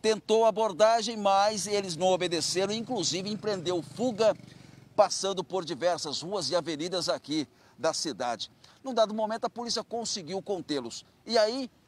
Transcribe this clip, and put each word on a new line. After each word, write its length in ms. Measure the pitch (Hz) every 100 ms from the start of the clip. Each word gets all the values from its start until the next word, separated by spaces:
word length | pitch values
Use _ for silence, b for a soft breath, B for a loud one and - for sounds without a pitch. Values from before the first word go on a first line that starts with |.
Tentou 420 | 214 214 - 220
abordagem, 720 | 226 214 220 170 214 233 220 226
mas 520 | 202 196 202 214 185
eles 260 | 202 196
não 140 | 156 185
obedeceram, 640 | 180 180 160 143 160 196
inclusive 580 | 220 226 240 170 175 196
empreendeu 500 | 214 208 196 160 180
fuga, 560 | 151 - 247 202 220 180 B B B B B -
passando 480 | 190 - 190 185
por 200 | 175 185
diversas 560 | 160 147 170 165 156 127
ruas 300 | 160 202 139
e 60 | 170
avenidas 520 | 156 151 170 175 160
aqui 380 | 151 - 151 131 b b b
da 140 | 160
cidade. 580 | 151 160 104 123 117 - b b b
Num 100 | 262
dado 220 | 233 214
momento, 300 | 214 214 226
a 60 | 233
polícia 340 | 220 240 233
conseguiu 580 | - 233 226 214 151 190
contê-los. 600 | - 185 - 147 117 - b b
E 140 | - 226
aí, 320 | 214 254 254 _